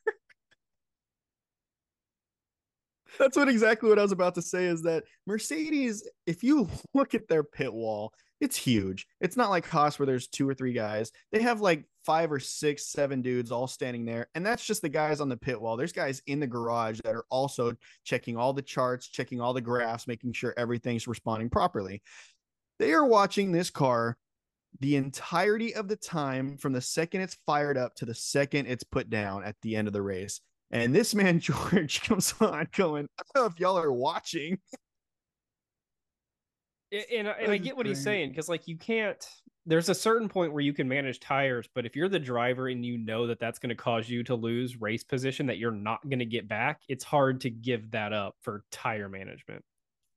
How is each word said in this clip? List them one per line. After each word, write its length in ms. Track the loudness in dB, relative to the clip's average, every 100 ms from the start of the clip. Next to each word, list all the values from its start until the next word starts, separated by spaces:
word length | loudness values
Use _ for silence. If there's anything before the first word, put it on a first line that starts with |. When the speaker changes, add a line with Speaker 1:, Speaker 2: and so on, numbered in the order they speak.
| -6
Speaker 1:
<laughs> 40 | -6 _ _ _ _ _ _ _ _ _ _ _ _ _ _ _ _ _ _ _ _ _ _ _ _ _ _ _ _ _ 2
Speaker 2:
That's 180 | 4 6
what, 120 | 6
exactly 400 | 6 6 6 8
what 100 | 8
I 40 |
was 100 | 6
about 220 | 4 2 2
to 60 |
say, 240 | -2 0 2
is 160 | 2
that 200 | 2 0 -2 _ -4
Mercedes, 800 | -4 -2 -4 0 0 0 -2 -10 -8 -6
if 180 | 0
you 260 | 4 4 4 -2
<laughs> 120 | -2
look 200 | 2 2
at 140 | 0 2
their 160 | 2
pit 300 | 2 -2 -4
wall, 400 | -2 -4 -4 -6 -10 _ _
it's 160 | -2 -2
huge. 500 | 2 2 2 -4 -10 _
It's 180 | -4 0
not 120 | 2
like 180 | 2 2
Haas 320 | 4 4 2
where 60 | 0
there's 220 | 0 -4
two 220 | -2 -2
or 40 |
three 200 | 0 -2
guys. 380 | -2 -2 -2 -4 -8 _
They 100 | 0
have, 200 | 2 2
like, 240 | 4 2 0 _ 0
five 260 | 2 2
or 80 | -2
six, 480 | -4 -2 -2 -2 -4
seven 340 | -2 -2 0
dudes 300 | 0 -2 -2
all 160 | -4 -4
standing 380 | -4 -6 -4 -4
there. 220 | -6 -6
And 100 | -4 -2
that's 200 | -4 -2
just 160 | -4
the 80 | -2
guys 320 | 0 0 0
on 80 | -2
the 80 | -4
pit 240 | -4 -4
wall. 160 | -4 -2
There's 140 | -4
guys 300 | -2 -4 -4 -6
in 140 | -4
the 80 | -2
garage 520 | -2 -2 0 -2 -2
that 100 | -4
are 120 | -4 -2
also 440 | -2 0 0 -2 -2 -12 -20
checking 340 | -4 -4 -2 0
all 160 | 0
the 100 | 0
charts, 440 | -4 -2 0 -2 -6
checking 320 | -8 -6 -4
all 140 | -2
the 80 | -2
graphs, 460 | -2 -2 -2 -4 -6
making 260 | -6 -6
sure 200 | -4 -4 -2
everything's 500 | -2 -2 -2 -4 -4
responding 420 | -6 -4 -4 0
properly. 520 | 2 2 0 -6 -10 -14 -20 -20 _ _ _ _ _
They 140 | 4
are 120 | 6 6
watching 460 | 6 6 2 2
this 180 | 2 0
car 480 | 0 2 4 0 -2 _ _ _ _ _ -6
the 160 | 0 0
entirety 800 | 0 -6 -4 0 2 2 0 -4
of 140 | -6
the 80 | -6
time, 600 | -6 -4 -2 -2 -4 -4
from 140 | -2
the 100 | -2
second 400 | -2 -2 -2 -2
it's 160 | -6 -6 0
fired 320 | 2 2 0
up 160 | -2 -4
to 100 | -8
the 100 | -8
second 520 | -2 0 2 0 -2
it's 180 | -6 -4
put 240 | -4 -2
down 340 | -2 -2 -4
at 120 | -8 -8
the 140 | -4 -2
end 120 | 0
of 60 |
the 80 | 0
race. 380 | -2 -4 -6 -10 -14 _ _
And 240 | 0 4 4
this 180 | 4
man, 260 | 4 4 4
<laughs> 20 |
George, 600 | 2 -2 2 2 2 -2
comes 320 | 0 0 0 2
on 280 | 0 2 -2 2
going, 300 | 2 2 -4 -8
"I 40 | -2 2
don't 80 |
know 40 | 2
if 80 | 2
y'all 180 | 2 2
are 140 | 2
watching." 640 | 2 0 -2 -6 -6 -4 -6 -8 -20 _ _ _ _ _ _ _ _ _ _ _ _ _ _ _ _ _ _ _ _ _
Speaker 1:
And, 100 | -8 -4
and, 140 | -2 -2
and 240 | -2 0
I 60 | 0
Speaker 2:
That's 60 |
Speaker 1:
get 140 | -2 -4
what 80 | -4
he's 120 | -2
Speaker 2:
great. 60 |
Speaker 1:
saying, 300 | -2 -2 -2
'cause, 140 | -6 -6
like, 180 | -6 -6
you 100 | -10
can't, 460 | -2 -2 -2 -4 -12 -20 _ _ 2
there's 240 | 4 4
a 60 | 2
certain 340 | 4 2 2
point 240 | 0 0
where 100 | 2
you 100 | 0
can 140 | 0 0
manage 320 | 0 -2 -6
tires, 480 | 0 2 2 0 -4 -6
but 100 | -6
if 100 | -2
you're 120 | 0
the 100 | 0
driver 500 | 0 0 2 0 -2
and 160 | -4 -4
you 120 | -4
know 300 | -4 -2 -2
that 120 | -2
that's 200 | -4 -4
gonna 160 | -6 -4
cause 340 | 0 0 0
you 140 | -4
to 120 | -2 -2
lose 440 | 0 -2 -2 -4
race 240 | -4 -4
position 440 | -2 -2 -2 -2 -2
that 100 | 0
you're 140 | -2
not 360 | -2 -4 -4 -2
gonna 160 | -2 -2
get 220 | -4 -4
back, 320 | -2 -2 -4 -6
it's 160 | -8
hard 380 | 0 4 4 2
to 80 | -4
give 420 | -4 -2 -4 -2
that 220 | -4 -2
up 220 | -2 -4 -8
for 220 | -10 -10 -12
tire 380 | -8 -4 -4 -6
management. 540 | -10 -14 -16 -16 -18 -18 _ _ _ _